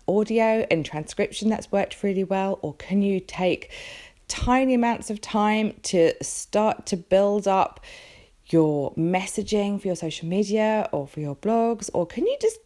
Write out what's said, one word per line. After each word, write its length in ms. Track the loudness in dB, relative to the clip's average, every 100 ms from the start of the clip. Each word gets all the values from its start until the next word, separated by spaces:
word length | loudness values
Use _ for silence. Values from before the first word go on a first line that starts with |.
| 0
audio 600 | 0 2 2 4 2 2
and 160 | 0 0
transcription, 640 | -6 -8 -4 -4 -2 0
that's 220 | -2 0
worked 320 | -2 -2 -2
really 200 | -2 0
well. 360 | 0 0 -2 -2
Or 140 | -6 -8
can 260 | -2 2
you 180 | 2 0
take 520 | -4 -2 0 0 -6 -18 -18 -18 -20 _ -12
tiny 480 | -4 2 2 4 2
amounts 340 | 2 -2 -6
of 100 | -10
time 540 | -4 0 2 2 0 -4 -2
to 280 | 4 4 2
start 600 | -6 -10 -4 0 0 0 -4
to 120 | -6
build 500 | 2 4 4 2 2
up 320 | 2 2 -2 -20 -20 -20 -20 -20 _ 0
your 480 | 2 4 2 -2
messaging 880 | -2 0 0 -2 -6 -2 0 0 -2
for 60 | -4
your 80 | -4
social 320 | -6 -6 -4
media 600 | -2 0 2 2 0 -2
or 160 | -4 -6
for 120 | -8
your 160 | -8 -4
blogs? 540 | 0 0 0 -2 -4
Or 140 | -2 -2
can 220 | -2 -2
you 100 | 0
just 200 | -2 -2